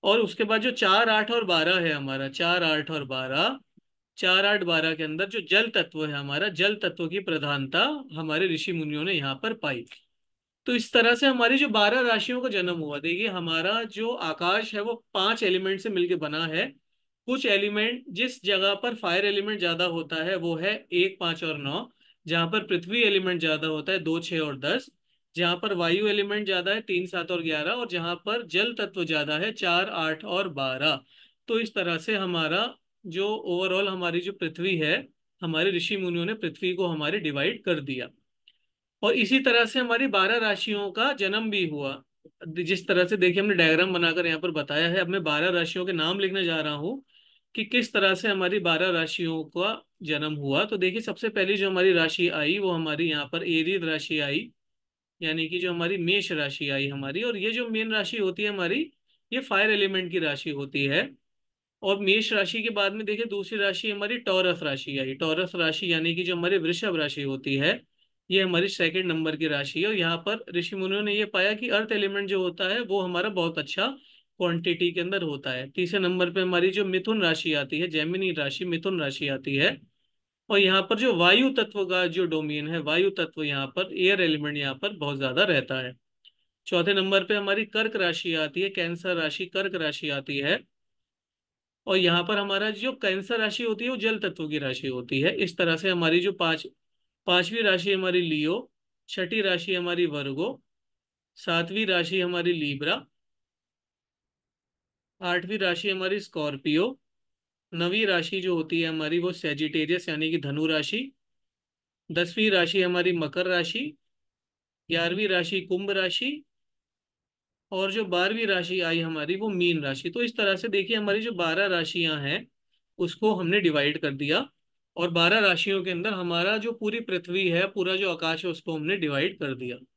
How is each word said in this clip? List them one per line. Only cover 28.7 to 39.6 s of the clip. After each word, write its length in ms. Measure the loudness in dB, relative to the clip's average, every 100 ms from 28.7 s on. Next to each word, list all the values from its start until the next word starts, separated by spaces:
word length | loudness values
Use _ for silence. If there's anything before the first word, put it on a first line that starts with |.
तत्व 300 | -2 -6 -4
ज्यादा 340 | -2 -2 0 -2
है 140 | -4
चार, 380 | -2 0 0 0
आठ 360 | -2 -2 -4 -4
और 220 | -2 -2
बारह। 540 | -2 -4 0 0 0 _ _ -20 _ -2
तो 120 | -2
इस 140 | -2
तरह 240 | -2 -2 -2
से 180 | -2 -2
हमारा 640 | 0 0 0 0 -2 -6 _ _ -10
जो 380 | -4 -2 -2 -2
overall 400 | -2 0 0 0
हमारी 300 | 0 0 -2
जो 120 | -4
पृथ्वी 460 | -6 -6 -2 0 2
है, 300 | 2 0 -2 _ _ _
हमारे 300 | -4 2 2
ऋषि 260 | 2 -2 -2
मुनियों 280 | -2 -2 -2
ने 80 |
पृथ्वी 400 | -2 -6 -4 -4
को 140 | 0 -2
हमारे 320 | 0 -2 -2
डिवाइड 440 | -2 0 -2 -2
कर 160 | -2 -2
दिया। 300 | -2 -6 -8 _ _ _ _ _ _ _ _ _
और 120 | 0
इसी 260 | 2 4 4
तरह 260 | 6 4